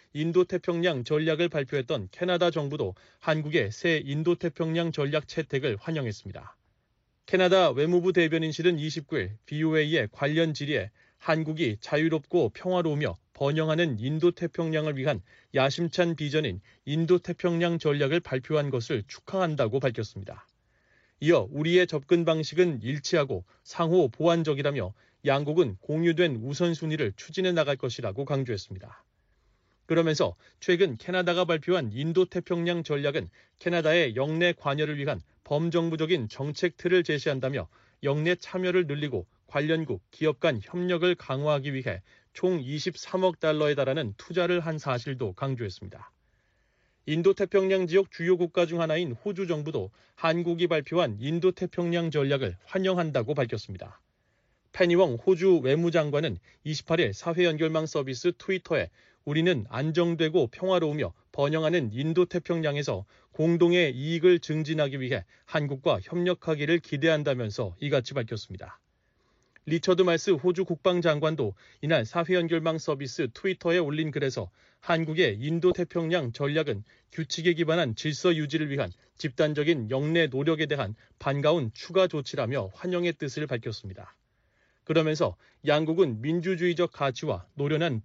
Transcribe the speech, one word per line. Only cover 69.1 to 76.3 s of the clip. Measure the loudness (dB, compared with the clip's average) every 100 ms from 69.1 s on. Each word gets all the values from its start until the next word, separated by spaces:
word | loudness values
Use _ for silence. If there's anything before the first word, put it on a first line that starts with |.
| _ _ _ _ _
리처드 | -4 -2 2 4
말스 | 4 2 2
호주 | 2 2 0
국방장관도 | -2 0 0 2 2 2 0 0 -4 -6 -18 _
이날 | 0 0 2
사회 | -2 0
연결망 | 0 2 0 0 -2
서비스 | -4 -4 -6 -4 -4
트위터에 | -2 -4 -2 0 0
올린 | 0 -2 -2
글에서 | -2 -2 -4 -8 -14 _ _
한국의 | -2 0 0 2 2 2
인도 | -2 2 2
태평양 | 2 -2 -2 0 0 -2